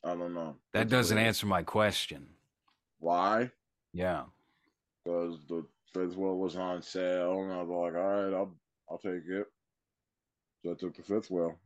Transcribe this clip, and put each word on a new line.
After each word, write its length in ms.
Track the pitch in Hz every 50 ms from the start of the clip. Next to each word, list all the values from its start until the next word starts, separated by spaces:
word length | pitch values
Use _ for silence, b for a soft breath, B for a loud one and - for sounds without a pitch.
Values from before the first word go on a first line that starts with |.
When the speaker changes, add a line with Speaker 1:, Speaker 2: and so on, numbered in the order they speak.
| -
Speaker 1:
I 60 | 82
don't 240 | 87 87 87 87 87
know. 220 | 85 82 78 73 - _ _ -
Speaker 2:
That 100 | 101 113
Speaker 1:
It's 80 | 113
Speaker 2:
doesn't 240 | 120 127 117 92 110 107
Speaker 1:
weird. 100 | 113 113
Speaker 2:
answer 200 | 107 - - 104
my 160 | 95 90 85
question. 640 | - - 110 107 104 95 - - - - - - - - _ _ _ _ _ _ _ _ _ _ _ _ _
Speaker 1:
Why? 520 | 78 82 87 87 92 98 107 113 123 127 - _ _ _ _ _ _ _ -
Speaker 2:
Yeah. 320 | 87 90 92 87 76 65 - _ _ _ _ _ _ _ _ _ _ _ _ _ _ _
Speaker 1:
'Cause 400 | 87 87 87 85 85 85 78 76 71
the 180 | 85 82 78 - _ _ _ _ -
fifth 220 | 92 92 87 87
wheel 220 | 92 95 95 95 92
was 180 | 92 90 80
on 260 | 92 92 92 90 87
sale, 600 | 85 - - 92 92 90 90 90 87 90 92 95 95
and 80 | 95 92
I 80 | 90
was 80 | 90 85
like, 260 | 87 87 87 87 82
"All 140 | 85 92 98
right, 240 | 98 101 98 98 98
I'll, 220 | 92 101 98 87 - _ _ _ _ _ -
I'll 80 | 80 87
take 260 | - 98 90 90 78 85
it." 200 | 92 98 104 - _ _ _ _ _ _ _ _ _ _ _ _ _ _ _ _ _ _ _ _ _ _ _
So 80 | 87
I 40 | 85
took 200 | - - 90 -
the 80 | - 87
fifth 280 | - 101 110 107 -
wheel. 280 | 92 87 85 82 82 85 _